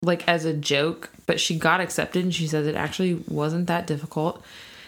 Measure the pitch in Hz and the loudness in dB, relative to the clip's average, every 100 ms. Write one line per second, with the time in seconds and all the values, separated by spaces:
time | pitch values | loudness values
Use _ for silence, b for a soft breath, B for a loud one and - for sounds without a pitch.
0 | 170 175 - 170 160 151 147 143 156 - | 2 4 4 2 2 -2 0 2 2 -2
1 | - - - 160 - 165 160 180 170 - | -12 -16 -4 -2 0 0 2 2 0 -2
2 | - 180 180 170 156 156 147 - 151 - | -2 0 0 0 0 0 0 -2 -4 0
3 | 185 170 - 151 151 165 175 170 175 147 | 0 0 -2 -2 0 0 0 -2 -2 -6
4 | 160 156 160 - B B B B | -4 -2 -2 -4 B B B B